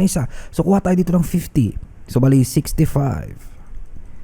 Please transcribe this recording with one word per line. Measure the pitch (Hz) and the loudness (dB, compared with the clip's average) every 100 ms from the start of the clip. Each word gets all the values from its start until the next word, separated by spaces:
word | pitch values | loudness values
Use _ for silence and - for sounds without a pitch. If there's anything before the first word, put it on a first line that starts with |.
ng | 190 | 4
isa. | 175 120 - - | 0 -4 -6 -6
So, | - 165 | -2 2
kuha | 196 | 2
tayo | 180 180 | 4 2
dito | 180 180 | 2 2
ng | |
fifty. | 135 175 - 147 107 - - - - | 2 -2 0 0 0 -2 -12 -18 -2
So, | 123 | 2
bali, | 135 135 | 4 4
sixty-five. | 120 - - - 156 - 139 85 50 - - - - - - - - - | 4 0 -2 0 2 2 0 -4 -8 -14 -16 -18 -14 -12 -12 -12 -14 -14